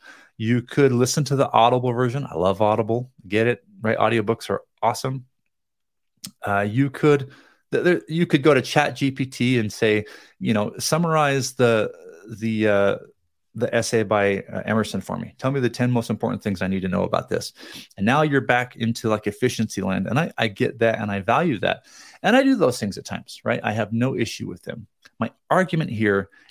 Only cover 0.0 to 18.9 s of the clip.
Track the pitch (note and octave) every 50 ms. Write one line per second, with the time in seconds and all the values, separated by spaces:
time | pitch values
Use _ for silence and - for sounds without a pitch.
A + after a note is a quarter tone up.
0 | - - - - - _ _ - A2+ A2 B2 B2 A#2 - - D3+ C#3+ C3+ B2 A#2+
1 | B2+ B2 - D#3+ C#3+ - C#3 C3 C3 - - A2 A2+ A#2+ B2+ B2+ A#2+ B2+ A#2+ A#2+
2 | B2+ A#2+ A#2 C#3+ C#3 - D#2+ D#2+ F2+ F#2+ F#2+ F#2+ G#2+ G#2 G#2+ A2 A2 G#2 A2+ B2
3 | B2+ - _ - - F#2 G2+ A2 A2+ A#2+ A#2+ - _ _ - - A2 A2 A2+ G#2
4 | G#2+ A2 A#2 A#2 G#2 G#2 A#2 - - - G2 - - _ _ _ G#2+ A#2 A#2+ -
5 | - C3 C3 C3+ B2 _ _ _ _ _ _ _ _ _ _ _ _ _ _ _
6 | _ _ _ _ - - - _ - G#2+ G2+ G2+ G2+ G#2 G#2+ B2+ C#3 C#3 C3+ -
7 | - D3+ C#3+ C3+ C3 C3 - - _ _ _ _ _ _ - - C3+ F3 F3+ -
8 | - - D#3 E3+ F3 - - D3 C3 D#3 C#3+ B2+ B2 - - D3+ D3 D3 B2+ -
9 | C#3 C3+ C3+ - C3+ C3 - - B2 B2 C3 A#2+ G#2+ G#2+ - - A#2 A2 G#2+ G#2+
10 | G#2 - - - - - _ - F#3+ - A2 G#2 G#2 A2+ - - - - D#3 D#3+
11 | F3 E3 D#3 D#3 D3+ C#3 C#3 C#3 B2+ - - - B2+ A#2 A2+ A2 G2+ - - -
12 | E2+ F#2 E2 E2+ F#2+ A2+ A2 G2 A2 A2+ A2 G#2+ G#2+ G#2+ G2+ G2+ G2+ G2 G2+ -
13 | - - _ _ _ _ _ _ _ _ - G#2+ A#2+ - - A#2 A2+ - - A2+
14 | G#2+ F#2+ G#2+ G#2 G2+ G2+ G2 G2 - - G2+ G2 - - G#2+ A2 G#2+ - - F#2+
15 | - - - - - - - - - C3+ C#3 C#3 B2 A#2 - - B2 B2 B2 A#2
16 | A2+ - A2+ G#2+ - A2 G#2 G2+ - G#2 G2 F#2+ G2 F#2 F#2+ F#2+ F#2 F#2+ F#2 F#2
17 | F#2 F2+ F2+ E2+ - - F#2 E2+ - - - - - - - - - - _ -
18 | G2 A2 C3+ D3+ D#3 D#3 C#3+ C3+ A2+ - B2 B2 B2 - - - A#2 A2+